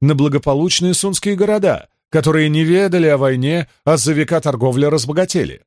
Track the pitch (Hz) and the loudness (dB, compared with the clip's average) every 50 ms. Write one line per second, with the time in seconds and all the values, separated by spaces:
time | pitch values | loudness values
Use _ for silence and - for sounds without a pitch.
0 | - 143 151 139 143 151 143 143 - 151 139 139 156 180 - - 170 180 180 - | 0 2 2 2 2 0 0 0 -2 -2 0 0 0 -2 -2 -2 0 -2 -2 -2
1 | - 196 190 - - 202 202 180 202 208 214 214 196 185 131 78 - _ _ _ | -2 -4 -4 -4 -4 -4 -2 0 0 0 0 0 0 0 0 -2 -6 _ _ _
2 | _ _ - 160 147 151 156 156 156 151 151 156 160 160 175 185 202 196 175 180 | _ _ -2 0 0 2 2 2 0 0 0 0 2 2 2 2 2 2 0 2
3 | 165 156 147 139 135 135 131 127 127 143 156 170 156 - _ _ _ - 156 156 | 2 2 2 2 2 0 0 0 0 -2 -2 -2 -4 -6 _ _ _ 0 0 0
4 | 113 151 160 147 156 - 170 160 151 156 135 120 117 131 123 127 143 147 151 156 | 0 0 0 0 0 0 -2 -2 -2 -2 -2 -2 -2 -2 0 0 0 0 0 0
5 | 117 127 151 165 185 - - 180 127 71 67 - _ | -2 -2 -2 -2 -2 -2 -2 -2 -4 -4 -6 -12 _